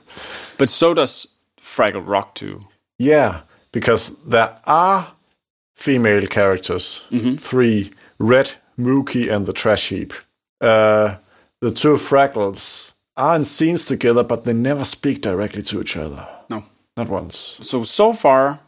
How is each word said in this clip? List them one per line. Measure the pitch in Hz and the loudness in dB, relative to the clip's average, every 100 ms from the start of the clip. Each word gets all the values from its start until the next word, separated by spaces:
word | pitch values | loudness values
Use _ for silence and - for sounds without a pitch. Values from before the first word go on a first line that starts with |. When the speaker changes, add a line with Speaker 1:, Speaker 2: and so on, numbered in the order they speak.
| _ - - - - - | _ -20 -18 -16 -16 -2
Speaker 1:
But | 135 | 0
so | - 170 | 4 4
does | 165 131 - - _ _ _ | 4 0 -4 -10 _ _ _
Fraggle | - - 107 98 87 | -8 0 0 0 -2
Rock | 101 - - | -2 -2 -10
too. | 101 95 101 _ _ - | -12 -14 -18 _ _ -2
Speaker 2:
Yeah, | 135 151 117 82 - _ _ | 2 4 4 -2 -14 _ _
because | 117 - 113 - - - | -2 0 0 0 -10 0
there | 117 110 - - | 2 2 -2 0
are | 156 180 190 170 _ _ _ _ _ _ - | 2 4 0 -4 _ _ _ _ _ _ -8
female | - 127 110 101 98 | -2 2 4 2 0
characters. | 107 98 92 - 90 - - - | 2 2 0 -4 -6 -6 -10 -6
Speaker 1:
Mm-hmm. | 117 123 127 | -4 -2 -4
Speaker 2:
Three, | - 127 120 107 98 - _ - | -2 2 2 0 -4 -12 _ -4
Red, | 110 127 135 - _ - | 2 4 2 -6 _ -4
Mookie, | 123 135 135 123 110 | 0 0 0 -4 -2
and | 104 95 | -2 -2
the | |
Trash | - 113 101 - | -2 0 0 0
Heap. | 92 95 - - _ _ _ | -6 -8 -14 -20 _ _ _
Uh, | 117 110 107 107 104 92 _ _ _ _ | 2 4 4 4 2 -2 _ _ _ _
the | 120 | -6
two | 110 151 143 | 0 2 2
Fraggles | - 139 139 113 98 98 - - - _ _ - | 4 4 4 0 -4 -4 -8 -10 -14 _ _ -4
are | 143 165 | 0 0
in | 139 | 0
scenes | - 160 170 - | 0 0 0 -4
together, | 123 120 120 | -2 2 2
but | 117 117 | 0 -4
they | 123 | -2
never | 113 127 143 123 | -2 -2 -2 -6
speak | - 143 107 | -4 -4 -4
directly | 107 92 104 104 | -4 -4 -4 -8
to | 101 98 | -8 -8
each | - 82 | -8 -8
other. | 78 69 - - - | -10 -12 -18 -20 -12
Speaker 1:
No. | 107 - _ _ - | -12 -12 _ _ -10
Speaker 2:
Not | 117 | -6
once. | 95 82 - - - | -6 -8 -12 -14 -8
Speaker 1:
So, | - 131 110 | -4 -2 0
so | - 220 | 2 2
far | 220 147 131 139 147 | 4 4 4 2 -2